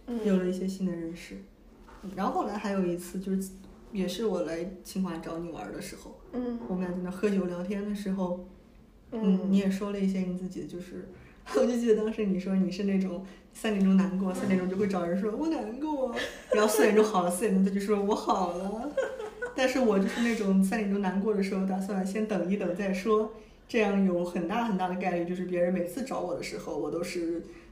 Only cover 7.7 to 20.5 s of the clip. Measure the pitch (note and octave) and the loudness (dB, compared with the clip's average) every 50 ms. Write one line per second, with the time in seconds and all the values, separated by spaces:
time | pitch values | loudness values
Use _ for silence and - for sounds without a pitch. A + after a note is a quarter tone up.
7.7 | G#3 G3+ G#3 G#3 G3+ - - F#3+ F#3+ F#3+ F3+ F3+ F3+ F3+ - - - - - - | -4 -4 -4 -4 -6 -4 -4 -4 -2 -2 0 -2 -2 -4 -8 -14 -18 -20 -20 -20
8.7 | - - - - - - - - C4 A3+ A3 G3 F#3 F#3 - G3 G3 G3 G3 G3 | -20 -20 -20 -20 -20 -20 -16 -10 -6 0 4 4 4 4 4 4 4 4 4 2
9.7 | F#3+ - G3+ G3+ G3+ G3+ F#3+ F#3+ F#3+ F#3+ F3+ F3+ F3+ F3+ F#3 F3+ - - - - | 0 0 -2 -4 -2 0 0 0 2 0 0 -2 -2 -4 -6 -6 -8 -8 -8 -8
10.7 | - F3 F#3 - - F3+ - - - - - - - - - - - - A#3+ A#3+ | -8 -10 -12 -10 -12 -12 -12 -14 -16 -20 -20 -20 -20 -20 -10 -2 2 4 4 4
11.7 | B3 A#3 A#3+ A#3 G#3 G3+ G#3+ A3 A3+ - G#3+ G3 F3+ F3+ F#3 F#3+ F#3+ F#3+ F3+ E3+ | 4 2 6 6 6 6 4 0 0 0 0 0 0 0 0 0 2 2 2 2
12.7 | - - G3+ G3 F#3+ F#3+ F#3+ F#3 F3 F#3 - - - - - - - - - A3 | 0 -2 0 0 2 2 0 0 -2 -6 -10 -12 -16 -20 -20 -20 -16 -6 -2 -2
13.7 | G#3 G3 F#3+ F#3+ F#3+ F#3+ F#3 F#3+ F#3 F#3+ F#3+ F#3 F3+ - - G3 F#3 F#3 F3+ F#3 | 2 4 6 6 8 6 6 4 2 0 -2 -2 -2 -2 0 2 2 2 2 0
14.7 | F#3 G3 G#3+ F#3+ F#3+ F3+ E3+ E3+ F3+ G3 A3+ G#3+ G#3+ C#4 D4+ E4 D#4+ C4 G#3+ G#3+ | 0 0 0 0 0 0 0 0 0 0 0 -2 -2 -2 -2 -2 -2 -2 -4 -6
15.7 | A#3 C4+ D4+ D#4 D4+ C4+ B3+ A#3 A#3 A#3+ B3+ - - - - - - G#3+ G#3+ A3 | -6 -6 -4 -4 -2 -2 -2 -2 -2 -4 -6 -6 -8 -10 -2 0 4 4 4 4
16.7 | - - - G#3+ G3+ G#3+ G#3+ G#3+ - F#3 F3 F3 F#3 - A#3 G#3 F#3+ F#3+ F#3+ G3 | 6 6 6 8 8 8 6 6 4 2 2 2 0 0 2 2 4 4 4 4
17.7 | F#3+ G3+ G3+ G#3 G#3 G3+ G3+ G3+ G#3+ G#3+ - - A#3 G3 F#3 F3 F3 F3+ F#3+ G3 | 2 0 0 2 2 2 2 2 0 0 2 0 0 2 2 0 -2 -4 -4 -4
18.7 | G#3+ A3+ B3+ D4 - C5+ B4+ - - - G#4+ - - - A#4+ B3 - - C4 C4 | -4 -4 -6 -6 -2 -2 -2 -2 -4 -8 -10 -10 -10 -8 -10 -6 -2 0 0 2
19.7 | - C4+ B3 A3 G3 G3 F#3+ - - A#3 A#3 A#3 A3+ G3 G3+ G3 | 2 4 4 4 4 4 4 2 2 0 0 2 2 0 2 4